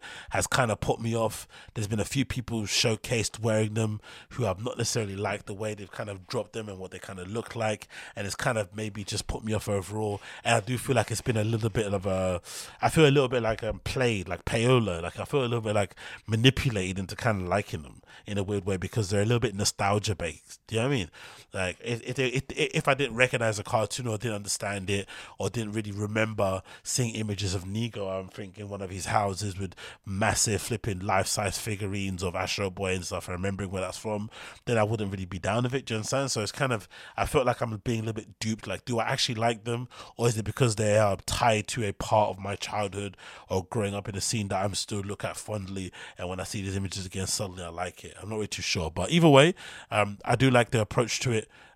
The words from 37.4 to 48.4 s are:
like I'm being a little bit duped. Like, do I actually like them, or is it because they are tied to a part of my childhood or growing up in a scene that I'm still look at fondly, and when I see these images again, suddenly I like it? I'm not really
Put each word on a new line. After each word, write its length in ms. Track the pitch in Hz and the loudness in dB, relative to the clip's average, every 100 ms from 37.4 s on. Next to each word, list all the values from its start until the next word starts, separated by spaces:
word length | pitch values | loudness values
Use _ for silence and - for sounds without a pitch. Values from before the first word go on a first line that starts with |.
| 123 | 2
like 160 | 117 | 2
I'm 160 | 120 107 | -2 -4
being 160 | - 113 | -2 -2
a 40 | |
little 180 | 110 110 | -2 -6
bit 180 | 104 - | -8 -6
duped. 280 | 110 110 110 | -4 -2 -4
Like, 180 | 90 - | -6 -2
do 140 | 117 | 0
I 60 | 110 | 0
actually 300 | 127 - 110 | 0 0 2
like 280 | 117 113 | 2 2
them, 240 | 110 120 123 - - - | -2 -4 -4 -12 -14 0
or 100 | 120 | 2
is 100 | 110 | 2
it 80 | 107 | 0
because 300 | - 123 104 | 2 4 4
they 220 | 107 107 | 4 6
are 200 | 104 95 - | 6 2 -2
tied 420 | - 123 107 101 | 2 4 4 2
to 160 | - | -2
a 100 | 104 | -2
part 380 | - - 110 104 | -2 2 4 4
of 80 | 95 | 0
my 160 | 98 98 | -6 -6
childhood 640 | - 107 101 95 101 - - - - | -4 -2 -2 -4 -8 -8 -18 -16 -2
or 160 | 95 87 | -2 0
growing 260 | 120 101 101 | 0 0 -2
up 140 | 101 | -4
in 60 | 98 | -4
a 60 | |
scene 280 | - 113 101 | -2 0 0
that 140 | 98 | 0
I'm 120 | 101 95 | 0 -2
still 260 | - 104 | -4 -4
look 220 | 98 98 | -4 -4
at 140 | 95 85 | -6 -6
fondly, 560 | - 107 95 98 92 - - - | -6 -6 -4 -6 -6 -10 -14 -8
and 100 | 90 | -6
when 120 | 92 | -4
I 40 | |
see 180 | 95 110 | -6 -4
these 140 | 98 98 | -2 -2
images 300 | 98 101 92 | -2 -4 -6
again, 220 | 98 92 | -4 -2
suddenly 360 | - 101 90 | -2 -4 -8
I 60 | 85 | -10
like 340 | 85 90 - | -6 -6 -8
it? 120 | 85 - | -16 -14
I'm 80 | 95 | -6
not 60 | |
really 120 | 110 | -4